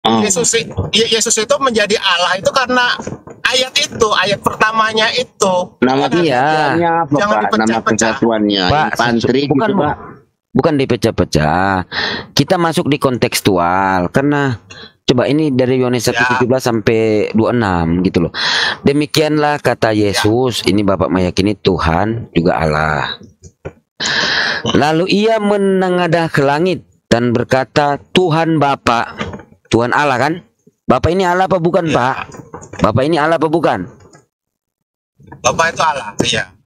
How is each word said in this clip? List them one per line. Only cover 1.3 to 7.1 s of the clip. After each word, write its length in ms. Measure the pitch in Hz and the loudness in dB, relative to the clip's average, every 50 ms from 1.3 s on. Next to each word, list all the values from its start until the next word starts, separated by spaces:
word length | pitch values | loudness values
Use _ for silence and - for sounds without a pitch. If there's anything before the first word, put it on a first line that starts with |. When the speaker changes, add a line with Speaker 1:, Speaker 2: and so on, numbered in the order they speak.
| - | 0
Speaker 2:
itu 200 | 226 214 - 285 | -2 0 0 0
menjadi 420 | 294 277 262 226 220 208 190 208 - | 0 0 0 0 0 0 0 -2 -2
Allah 400 | - 190 175 170 175 175 180 190 | 0 -2 0 0 0 0 -2 0
itu 80 | 180 190 | 0 0
karena 460 | - 269 254 233 254 254 247 247 - - - - - - - - - - - | 0 0 0 0 0 0 0 0 -2 -4 -8 -12 -12 -14 -16 -20 -20 -6 -4
ayat 320 | 214 254 262 254 254 - | -2 0 0 -2 0 -2
itu, 320 | 277 294 294 - 220 214 214 208 | -4 -4 -4 0 0 0 2 2
ayat 240 | - - 208 196 190 | 0 0 0 -2 -2
pertamanya 720 | - - - - 220 214 226 226 220 220 220 220 220 226 | -2 -6 0 0 0 0 2 0 0 0 0 0 -2 0
itu. 640 | 226 247 254 - _ _ 208 190 185 180 180 - - _ | -2 -4 -6 -6 _ _ 0 2 2 0 -2 -4 -4 _
Speaker 1:
Nama 280 | 123 127 131 139 143 | 0 0 2 2 0
Speaker 3:
Iya. 0 | |
Speaker 1:
kesatuannya 800 | 139 143 175 170 156 127 123 135 151 156 156 151 139 127 165 170 165 165 | 0 0 0 2 2 2 2 2 2 2 0 0 0 0 0 0 0 0
apa, 160 | 170 165 131 | 0 0 0